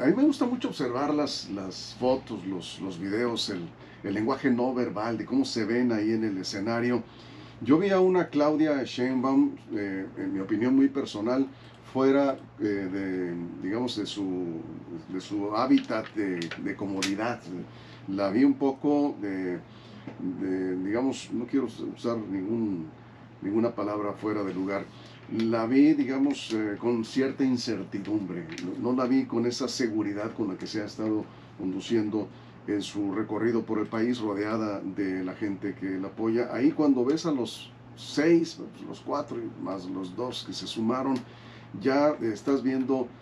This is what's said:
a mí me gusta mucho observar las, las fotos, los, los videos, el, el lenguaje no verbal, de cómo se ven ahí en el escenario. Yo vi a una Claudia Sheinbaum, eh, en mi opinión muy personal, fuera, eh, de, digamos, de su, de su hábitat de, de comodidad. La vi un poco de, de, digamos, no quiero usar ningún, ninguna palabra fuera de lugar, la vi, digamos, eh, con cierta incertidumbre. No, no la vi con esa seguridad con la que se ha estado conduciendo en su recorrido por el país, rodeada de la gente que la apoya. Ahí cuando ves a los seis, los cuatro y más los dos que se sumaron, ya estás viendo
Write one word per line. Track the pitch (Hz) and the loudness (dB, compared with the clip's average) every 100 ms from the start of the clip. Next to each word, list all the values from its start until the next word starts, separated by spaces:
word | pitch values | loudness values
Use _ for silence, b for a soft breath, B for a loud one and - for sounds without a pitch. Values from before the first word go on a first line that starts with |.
a | 135 | 2
mí | |
me | 226 | 6
gusta | 302 - 240 | 4 4 0
mucho | 247 254 | 0 -4
observar | - 123 123 147 | -2 -2 0 0
las, | 147 143 - - | 0 -2 -4 -8
las | 98 95 - - - | -8 -8 -10 -14 -2
fotos, | 127 127 - 101 92 | 2 2 -2 -8 -6
los, | 92 82 - | -6 -8 -8
los | 92 85 | -8 -6
videos, | 98 107 120 110 - | -4 -2 0 -2 -4
el, | 92 82 B B B | -6 -8 B B B
el | 98 | -4
lenguaje | 101 113 - 139 | -2 0 0 2
no | 120 127 | 2 2
verbal, | 123 110 92 113 107 | 0 -2 -2 -4 -4
de | 95 | 0
cómo | 127 131 | 0 2
se | 117 | 0
ven | 104 120 123 | 0 2 2
ahí | 110 107 | 2 2
en | 113 110 | 2 0
el | 92 | -2
escenario. | 90 98 104 120 123 120 B B B B B - | -4 -4 -2 0 2 0 B B B B B -2
Yo | 117 160 | 4 6
vi | 196 | 6
a | 190 | 6
una | 185 180 - | 6 6 4
Claudia | 143 147 151 156 139 | 4 4 6 4 2
Sheinbaum, | 113 - 127 127 131 139 143 - - | 0 0 0 2 4 6 6 2 -6
eh, | 107 101 95 95 - | -4 -2 -4 -6 -6
en | 95 | -4
mi | 98 | -2
opinión | 95 107 127 135 | 0 2 4 6
muy | 135 | 6
personal, | 135 107 104 113 131 135 B B B - | 4 -4 -2 0 2 0 B B B -6
fuera, | 131 135 139 139 - - - | 4 6 6 4 0 -8 -4
eh, | |
de, | 104 101 95 98 98 92 90 87 85 - | 0 0 -2 -2 -2 -2 -2 -4 -8 -6
digamos, | 92 113 123 107 | -4 -2 -2 -4
de | 95 | -6
su, | 104 95 90 85 80 76 82 - 82 82 | -4 -4 -2 -4 -6 -8 -12 -12 -12 -8
de | 92 | -8
su | - 104 101 107 | -4 -4 -2 0
hábitat | 131 135 - 113 110 107 | 6 4 4 -2 -2 -4
de, | 101 87 82 - | -2 -2 -4 -4
de | 98 95 | -6 -4
comodidad. | 98 95 95 98 120 120 82 87 - B B B - | -4 -2 -2 -2 -2 -4 -8 -12 -12 B B B -6
La | 95 98 | 0 2
vi | 107 | 6
un | 139 131 | 6 6
poco | 139 135 147 147 147 107 | 2 2 2 4 2 -2
de, | 101 95 92 87 B B B B B - 90 87 | -4 -4 -4 -6 B B B B B -8 -6 -4
de, | 95 92 92 92 | -2 -2 -2 -2
digamos, | 98 113 131 - - | -2 0 0 -2 -6
no | 113 123 | -6 0
quiero | 139 117 | 0 0
usar | 113 - 95 117 117 | -4 -8 -4 -4 -2
ningún, | 101 98 95 117 110 87 80 B B B B - | -2 -4 -2 0 0 -2 -6 B B B B -8
ninguna | 98 110 117 | -2 2 2
palabra | 107 101 104 101 - | 0 -4 -2 -4 -2
fuera | 107 104 | -2 -2
de | 95 | -2
lugar, | 90 95 98 - B B B - | -2 -2 -2 -4 B B B -6
la | 110 113 113 113 | 0 2 2 4
vi, | 135 147 | 8 8
digamos, | 147 127 135 143 - - | 6 2 2 2 0 -2
eh, | 110 107 101 | -2 -2 -2
con | 117 117 110 | 0 0 0
cierta | 131 135 135 | 0 0 2
incertidumbre. | 131 123 117 98 92 101 95 104 90 87 80 80 90 90 | 2 2 0 -4 -4 -6 -2 0 0 -6 -8 -8 -6 -2
No, | 117 | 0
no | 127 | 2
la | 123 | 4
vi | 135 123 | 2 2
con | 117 120 | 2 0
esa | 120 120 | 0 -2
seguridad | - 113 107 101 101 110 | 0 0 2 0 -2 -4
con | - 107 | -2 -4
la | 90 | -4
que | - | -6
se | 110 | -4
ha | 104 | -6
estado | - 107 107 110 B B - | -4 -2 0 -4 B B -6
conduciendo | 92 95 104 113 107 107 92 B B B - | -4 -4 0 2 2 -2 -4 B B B -4
en | 101 | -2
su | 95 101 101 | -2 -2 -2
recorrido | 104 107 107 113 113 | -2 -2 0 2 2
por | 110 107 | 0 -2
el | 104 | -2
país, | 113 120 117 | 0 0 0
rodeada | 107 98 107 110 107 98 | -2 -2 -2 -2 -2 -4
de | 98 92 95 92 | -6 -4 -2 -2
la | 92 | -4
gente | 87 104 95 101 | -4 -4 -4 -6
que | - 95 95 | -4 -4 -4
la | 95 | -6
apoya. | - 110 117 127 | -2 0 0 0
Ahí | 113 143 | 2 2
cuando | 156 147 127 123 | 4 4 4 4
ves | 156 165 | 2 0
a | |
los | 135 110 - - - - - | 0 -2 -6 -14 -18 -20 -16
seis, | - 143 165 165 160 - 113 - - | -4 2 6 6 4 -4 -14 -12 -12
los | - | -10
cuatro | - 143 147 117 | -4 -4 -4 -6
y | 113 113 | -8 -8
más | 85 - 90 | -8 -6 -6
los | 95 90 95 | -8 -6 -6
dos | 123 - - | -6 -6 -8
que | |
se | 90 92 | -8 -6
sumaron, | 113 110 127 135 127 B B B B B 101 | -2 0 2 0 -2 B B B B B -2
ya | 127 139 147 143 | 2 4 4 4
estás | 113 104 135 135 | -2 -2 0 2
viendo | 127 131 127 131 120 B | 2 0 2 0 0 B